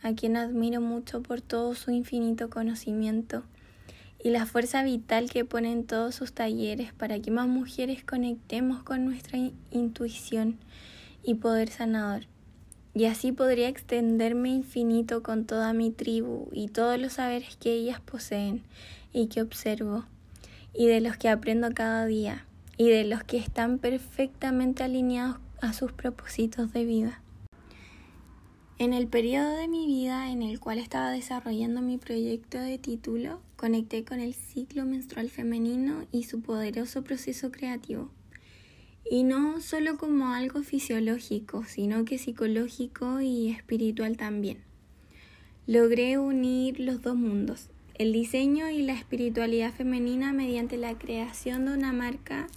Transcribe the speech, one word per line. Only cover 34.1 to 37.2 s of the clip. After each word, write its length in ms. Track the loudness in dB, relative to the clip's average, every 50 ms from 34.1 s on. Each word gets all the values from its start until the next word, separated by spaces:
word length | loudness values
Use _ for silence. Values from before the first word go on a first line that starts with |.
| -6 -6
el 120 | -6 -6 -6
ciclo 520 | -10 -12 -10 -8 -8 -8 -6 -4 -4 -2
menstrual 440 | -2 -2 -4 -6 -8 -6 -6 -6 -6
femenino 760 | -6 -4 -2 -2 0 0 0 0 2 2 0 0 0 -2 -6 -4 -4
y 100 | -4 -2
su 180 | -2 -6 -6
poderoso 600 | -4 -2 -2 -2 -2 -2 -2 -4 -6 -4 -6 -6 -4
proceso 480 | -4 -6 -4